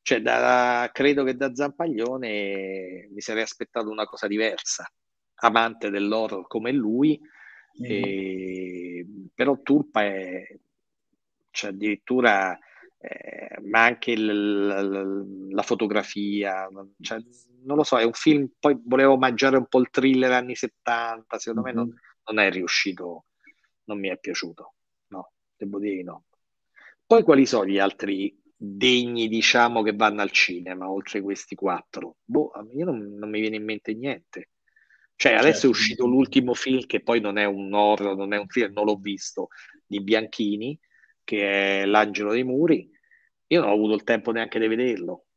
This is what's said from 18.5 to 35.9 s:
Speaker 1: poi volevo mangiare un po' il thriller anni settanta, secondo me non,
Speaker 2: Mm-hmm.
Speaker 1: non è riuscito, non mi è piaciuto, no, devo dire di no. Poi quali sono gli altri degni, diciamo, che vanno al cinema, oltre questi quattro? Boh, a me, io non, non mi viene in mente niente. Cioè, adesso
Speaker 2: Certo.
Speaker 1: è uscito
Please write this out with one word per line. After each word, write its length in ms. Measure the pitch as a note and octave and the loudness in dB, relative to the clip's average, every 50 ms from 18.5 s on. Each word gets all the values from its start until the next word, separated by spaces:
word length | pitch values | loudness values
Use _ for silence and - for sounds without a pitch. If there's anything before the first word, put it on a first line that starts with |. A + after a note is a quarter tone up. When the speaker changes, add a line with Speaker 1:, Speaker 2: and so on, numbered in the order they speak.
| _ _ | _ _
Speaker 1:
poi 180 | - D3 C#3 A#2 A#2 | 2 2 2 2 0
volevo 340 | A#2+ B2+ C3 C3+ C3+ C3+ | 0 4 6 6 6 6
mangiare 380 | C3 C3+ B2+ A#2 A2 C3+ C3+ C3 | 6 4 0 2 2 4 4 4
un 100 | C3 B2 | 4 2
po' 120 | _ - C3 | _ 2 2
il 100 | B2 - | 2 2
thriller 420 | - - B2+ C3+ C3+ B2+ C3 B2+ | 0 2 2 4 4 4 4 4
anni 240 | B2+ B2+ B2 B2+ B2 | 2 2 0 -2 -8
settanta, 840 | - - A2+ _ _ _ A#2+ A#2 A#2 A#2 A#2 A2+ A2+ A2+ _ - G#2 | -8 -8 -8 _ _ _ -2 -2 -2 -2 -4 -6 -10 _ _ -10 -8
secondo 220 | - A#2 A2+ A2 | -6 -4 -4 -4
me 100 | G#2 B2+ A#2+ | -4 -4 -4
non, 120 | A2+ A#2+ | -4 -4
Speaker 2:
Mm-hmm. 80 | A#2 - _ _ _ _ _ _ | -4 -6 _ _ _ _ _ _
Speaker 1:
non 140 | - A2 G#2+ | -4 0 2
è 100 | G#2 G2 | 2 2
riuscito, 760 | F2+ F#2 F2+ E2+ - - - G2 F#2 F2+ F2+ F2 E2+ - _ _ _ _ _ - _ _ _ _ _ _ _ | 2 -2 -4 -2 -2 -2 -2 -2 -6 -8 -12 -12 -12 -14 _ _ _ _ _ -20 _ _ _ _ _ _ _
non 140 | - G#2+ G2+ | -10 -8 -6
mi 100 | G2 F#2+ | -6 -6
è 80 | F2+ | -6
piaciuto, 560 | - - G2 E2+ - - E2+ E2 - - - _ _ _ _ _ _ _ | -6 -8 -8 -8 -8 -8 -10 -14 -18 -20 -20 _ _ _ _ _ _ _
no, 240 | _ G2+ F#2 - - _ _ _ _ _ | _ -16 -16 -16 -18 _ _ _ _ _
devo 240 | _ G#2 G2 G2+ G2 | _ -12 -10 -8 -6
dire 160 | G#2 G#2 G2 | -6 -6 -6
di 80 | F#2 F2+ | -6 -8
no. 220 | F2+ - - _ _ _ _ _ _ _ _ _ _ _ - - - _ _ _ | -12 -14 -16 _ _ _ _ _ _ _ _ _ _ _ -20 -20 -20 _ _ _
Poi 180 | _ A3+ A#3 - | _ 6 8 8
quali 220 | E3+ D3+ C#3 C3+ | 8 8 8 6
sono 200 | - B2+ A2 G2 | 6 4 0 2
gli 120 | F#2+ G2 G2 | 2 2 2
altri 580 | G2 G2 - - - G2+ G2+ F#2+ G2 G2+ _ _ _ _ _ | 2 2 0 -4 -4 -4 -4 -4 -4 -6 _ _ _ _ _
degni, 720 | _ G#2+ G2+ G2 G2+ B2 B2+ B2+ B2 B2 A#2+ A#2+ A#2 A2+ | _ -12 -12 -4 2 4 4 4 4 2 0 -2 -2 -2
diciamo, 540 | A2 A2 A2+ G#2+ - - A#2+ A#2+ A#2 A#2+ A2+ | 0 0 0 2 4 4 4 4 4 4 2
che 120 | G#2+ G#2+ G#2 | 0 0 2
vanno 280 | G#2 A2 G#2+ G#2 G#2 | 2 2 2 2 0
al 100 | G2+ F#2+ | -2 0
cinema, 580 | - - - - F2+ F2 F2 F2 F#2 F#2 F#2 F#2+ | 2 2 2 2 0 -8 -10 -10 -10 -10 -8 -6
oltre 320 | F#2+ G2 G2 - - G#2 | -6 -6 -8 -6 -6 -6
questi 340 | G2 G2 G2 - - _ - | -4 -4 -6 -6 -8 _ -10
quattro? 640 | - F#2+ F#2+ F2 E2+ - _ - - F2 - _ _ _ | -4 -2 -2 -2 -4 -8 _ -14 -12 -12 -12 _ _ _
Boh, 280 | - A#2+ D3 D3+ - | -2 0 0 0 0
a 100 | - - G#2+ | -6 -14 -16
me, 100 | A2 B2 | -12 -8
io 120 | C#3+ F3 | -6 -4
non, 300 | F3+ C#3 A2 G#2 G2+ G#2 | -4 -4 -6 -8 -12 -12
non 120 | G#2 G#2 G#2+ | -12 -10 -6
mi 120 | G#2+ G#2+ | -4 -2
viene 160 | A2 A2 G#2+ | -2 -2 -4
in 80 | G#2+ G#2+ | -6 -6
mente 280 | G#2+ A2 G2+ _ - G#2+ | -8 -8 -8 _ -8 -8
niente. 560 | A2+ B2+ C#3+ B2+ - _ _ - - - _ _ _ _ _ _ _ _ _ _ _ _ _ _ | -6 -6 -8 -8 -8 _ _ -18 -18 -18 _ _ _ _ _ _ _ _ _ _ _ _ _ _
Cioè, 180 | - - C3+ A2 | 0 2 4 6
adesso 180 | A2 A#2+ D#3 | 6 6 4
Speaker 2:
Certo. 160 | D#3 - - | 4 6 4
Speaker 1:
è 20 | C3+ | 4
uscito 360 | A2+ - A2+ A2 | 4 4 0 -2